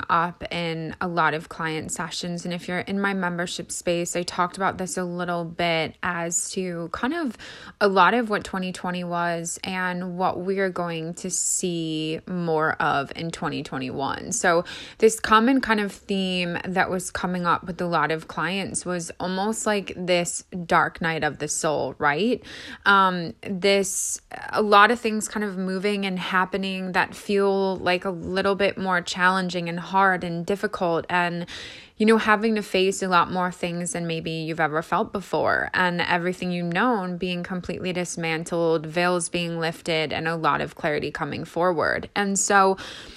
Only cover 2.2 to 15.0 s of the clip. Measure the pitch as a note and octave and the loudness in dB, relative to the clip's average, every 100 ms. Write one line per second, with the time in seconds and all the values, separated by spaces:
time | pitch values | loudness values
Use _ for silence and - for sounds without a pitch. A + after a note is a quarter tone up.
2.2 | F3+ F3 F3 F3 - F3+ - G3 G3 G3 | -6 -6 -6 -6 -4 -4 -2 -2 0 0
3.2 | F3+ F3 F3+ - - - - F3 F3 F3 | -2 -2 -4 -6 -8 -4 -2 0 0 -4
4.2 | F3 - F3 F#3 F#3+ - F#3 F#3 F3 F3 | -4 -2 -2 0 -2 -2 -4 -4 -4 -4
5.2 | F3 F3 E3+ E3+ F3 E3 D#3 - F#3 E3+ | -2 -2 -4 -2 0 0 -2 -4 -4 -4
6.2 | E3+ F3+ - - F#3 E3+ E3+ - B3+ E4+ | -2 -2 -4 -4 -4 -6 -6 -4 -2 -2
7.2 | D4 - - - - - G#3 F#3+ F3+ A#3 | -4 -6 -14 -18 -16 2 4 6 6 6
8.2 | A3+ G3+ - F#3+ F#3 F3+ F#3 F3+ F3 F3 | 2 -2 -2 -4 -4 -4 -4 -4 -4 -2
9.2 | F3 E3+ E3+ - - F#3 F#3 F3+ F#3 F3 | 0 -2 -4 -6 -6 -2 -2 -2 -4 0
10.2 | F#3 - F3+ G3 F#3+ F3+ F3 E3 D#3+ E3+ | 0 0 -2 0 0 -2 -4 -4 -6 -6
11.2 | F#3 - - - F#3 E3+ D#3+ D#3 D#3 D#3+ | -4 -2 -2 0 0 -2 -2 -2 -2 -4
12.2 | - F3+ E3+ D#3+ D#3 - D3+ C#3 C3+ - | -6 -4 0 2 2 2 0 0 -2 -6
13.2 | E3 - D#3+ C3+ C#3+ C3+ C3 C#3+ C3+ - | -8 -6 -4 -4 -6 -6 -6 -4 -4 -4
14.2 | - F3+ F#3+ E3+ F3 - - - | -4 0 4 4 2 -6 -14 4